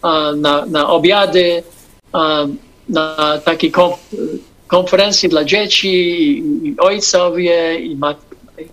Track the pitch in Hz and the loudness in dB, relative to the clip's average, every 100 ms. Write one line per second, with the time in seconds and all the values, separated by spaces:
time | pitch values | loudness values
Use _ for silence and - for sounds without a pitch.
0 | 175 160 151 147 147 147 - 156 147 170 | 0 -2 -2 0 0 0 0 -2 2 2
1 | 160 202 196 180 175 170 170 - - - | 4 2 2 2 2 0 -6 -20 -20 -20
2 | _ 180 156 151 147 143 - _ - 160 | _ -2 0 0 -4 -6 -16 _ -6 -4
3 | 156 156 151 151 - 165 165 180 180 180 | -4 -2 -2 0 -2 0 0 2 2 0
4 | - 208 160 143 - _ _ 180 180 190 | -10 -8 -8 -8 -14 _ _ 0 2 2
5 | 202 196 185 160 151 202 202 - 196 185 | 2 2 0 0 0 0 0 0 0 0
6 | 175 175 151 143 151 147 156 139 185 208 | 0 0 0 0 -2 -4 -4 0 0 2
7 | - 185 175 170 175 170 165 165 170 143 | 0 2 0 0 0 2 0 -4 -6 -4
8 | 147 151 - - - - 160 | -4 -6 -14 -20 -20 -20 -20